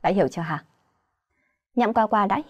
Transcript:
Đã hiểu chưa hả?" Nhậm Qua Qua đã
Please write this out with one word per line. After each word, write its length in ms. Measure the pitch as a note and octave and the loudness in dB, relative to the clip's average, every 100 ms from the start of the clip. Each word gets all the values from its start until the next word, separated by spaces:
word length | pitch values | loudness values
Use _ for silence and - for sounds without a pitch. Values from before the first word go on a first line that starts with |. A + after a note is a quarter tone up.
Đã 80 | - | 0
hiểu 180 | F#3+ C#3 | 2 0
chưa 140 | - | -2
hả?" 220 | D#3+ D3+ _ _ _ _ _ _ _ _ _ _ _ - | -6 -8 _ _ _ _ _ _ _ _ _ _ _ -2
Nhậm 180 | A3+ | 0
Qua 140 | A#3 A3 | 2 2
Qua 180 | G#3+ G3+ | 2 2
đã 160 | C4+ | -2